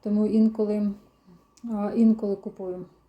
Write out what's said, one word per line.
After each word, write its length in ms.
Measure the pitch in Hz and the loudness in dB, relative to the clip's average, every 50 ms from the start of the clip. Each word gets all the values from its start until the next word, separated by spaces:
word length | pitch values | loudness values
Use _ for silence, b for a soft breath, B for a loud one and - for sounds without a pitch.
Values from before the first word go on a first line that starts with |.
| _ | _
тому 220 | 214 208 208 214 | -2 0 0 0
інколи, 640 | 208 202 220 220 220 220 220 214 208 208 214 208 202 196 - - _ _ _ _ _ - _ _ _ _ _ - 233 226 | 2 4 4 4 4 2 0 -2 -2 0 -2 -2 -4 -4 -6 -14 _ _ _ _ _ -20 _ _ _ _ _ -10 -8 -6
а, 180 | 208 202 208 - | -4 -4 -4 2
інколи 400 | - 226 220 220 220 220 208 196 | 4 4 4 4 2 0 -4 -4
купую. 500 | 196 - 220 196 - 190 185 180 185 180 180 _ _ _ | -6 -8 -14 -14 -12 -10 -10 -10 -10 -12 -16 _ _ _